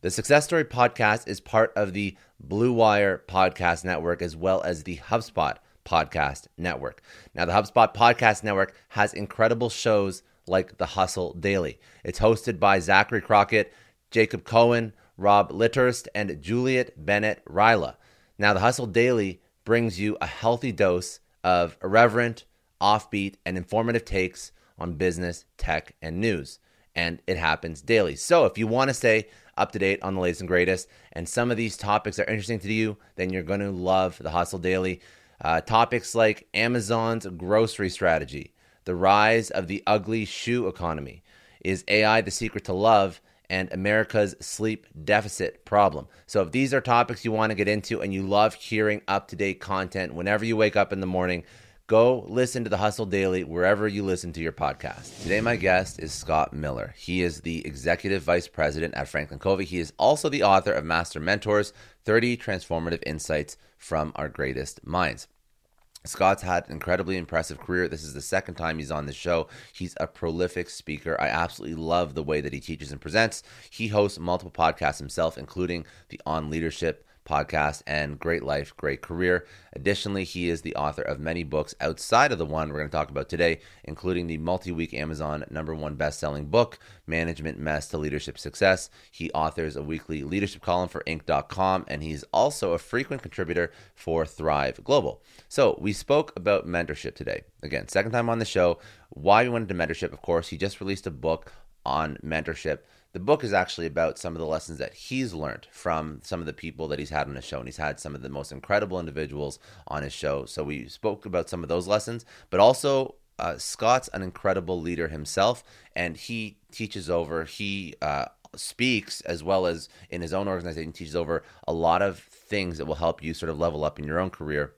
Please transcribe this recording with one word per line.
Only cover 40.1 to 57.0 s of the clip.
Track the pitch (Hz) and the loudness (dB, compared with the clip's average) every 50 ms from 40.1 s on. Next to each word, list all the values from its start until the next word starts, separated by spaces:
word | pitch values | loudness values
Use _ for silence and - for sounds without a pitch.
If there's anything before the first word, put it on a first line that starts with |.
| 113 117 107 | -2 -2 -2
shoe | 95 - - - - 120 123 117 | -4 -6 -8 -2 -2 0 0 0
economy, | 92 90 - 87 85 80 76 71 67 - - _ _ _ - _ _ _ _ | -2 -4 -4 -4 -4 -4 -4 -6 -10 -14 -18 _ _ _ -20 _ _ _ _
is | - 92 95 92 - | -4 -2 -2 -2 0
A | - 104 107 107 | 0 2 4 4
I | 107 110 113 | 4 4 4
the | 104 98 92 | 2 0 -6
secret | - 117 110 - 104 - | -6 -6 -6 -6 -8 -6
to | - 95 | -4 -2
love, | 92 101 110 113 104 98 98 85 - _ _ _ _ _ _ | 2 4 6 6 6 6 4 -2 -8 _ _ _ _ _ _
and | 92 92 95 - - | -2 -2 -2 -4 -4
America's | 92 95 101 107 110 110 - - 110 104 98 - _ | -2 0 2 2 2 2 2 2 2 2 2 0 _
sleep | - - - - 107 110 110 - _ _ _ 73 78 | -12 -12 -6 -2 -2 -2 -2 -4 _ _ _ -12 0
deficit | - 104 104 107 104 - - 92 80 - - _ | 2 2 2 2 0 -6 -4 -4 -4 -6 -10 _
problem. | - - 104 101 95 73 76 65 - _ - _ | 2 4 6 6 6 4 0 -12 -12 _ -20 _
So | _ - 107 95 | _ 0 0 0
if | 80 | 2
these | - 127 135 131 135 | 0 0 0 2 2
are | 135 | 0
topics | 127 - 120 120 120 - 120 - - | 2 4 4 4 4 2 0 -6 -4
you | 117 | -2
want | 110 107 110 110 | 0 2 2 0
to | 110 | 2
get | 92 104 98 | 2 2 2
into | 104 107 101 - 117 95 - | 2 0 0 -4 -4 -4 -2
and | 98 98 | -2 -2
you | 95 98 | -2 0
love | 95 101 101 107 110 - | 2 4 6 6 4 2
hearing | - - - 113 107 107 107 104 107 - | -2 -10 -4 0 2 2 2 2 -2 -2
up-to-date | - 98 98 - - - 85 101 98 92 90 | -2 -2 -2 -2 -4 -6 -2 -2 -2 -2 -4
content | - - 98 95 95 90 - 95 92 78 62 | -4 -4 -2 -2 -2 -2 -2 -4 -4 -4 -4
whenever | 82 90 98 104 107 107 | -4 0 0 0 2 2
you | 113 113 | 0 2
wake | 107 110 104 101 | 4 4 4 4
up | 107 98 - 101 | 2 2 2 0
in | 95 | -4
the | 95 | -2
morning, | 92 90 90 90 90 90 87 80 - - - - - _ - _ - | -2 0 0 0 0 0 -2 -6 -10 -20 -20 -20 -20 _ -20 _ 4
go | 113 110 117 123 131 120 - - | 6 6 8 6 4 2 -2 -4
listen | 101 123 127 123 - 127 117 | 0 0 0 0 0 -4 -4
to | 110 | -2
The | 98 98 | -2 0
Hustle | 101 107 104 - 113 | 0 0 0 0 -4
Daily | 98 90 98 95 95 92 92 87 | -2 0 2 2 2 2 0 -2
wherever | 71 82 87 90 92 104 101 107 | -2 -2 2 4 4 4 4 2
you | 107 98 101 101 | -2 0 -2 0
listen | 98 92 87 - 87 78 | 0 -2 -2 -2 -8 -8
to | 82 | -6
your | 82 82 - | -6 -6 -4
podcast. | - 82 71 67 - - 67 - - - - - - - | -2 -2 -2 -2 -4 -8 -10 -10 -10 -14 -18 -16 -10 -4
Today, | 80 92 107 113 | 0 0 0 2
my | 117 120 | 0 0
guest | 104 82 95 90 92 95 - - - | 2 2 4 4 4 2 0 -8 -10
is | 80 78 - | -10 -10 -10
Scott | - - - 80 78 76 - - | -10 -4 0 2 2 2 0 -2
Miller. | 73 76 73 67 58 50 - - | -6 -6 -4 -4 -6 -6 -8 -10
He | - | -14